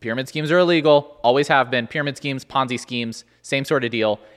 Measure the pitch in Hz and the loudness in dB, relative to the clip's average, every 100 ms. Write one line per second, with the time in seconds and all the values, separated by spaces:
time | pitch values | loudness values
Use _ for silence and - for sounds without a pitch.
0 | 117 117 131 156 151 175 175 170 151 147 | -8 -6 -6 -6 0 2 4 4 6 4
1 | 139 - 120 131 147 143 123 123 117 156 | 2 -2 2 2 4 2 2 -2 -4 -6
2 | 143 131 147 131 - 139 127 123 - 123 | -6 -6 -8 -8 -4 -4 -2 -6 -6 -8
3 | 117 113 - _ - 139 135 147 120 113 | -8 -10 -18 _ -6 -4 0 -2 0 0
4 | 110 104 - | 0 -2 -6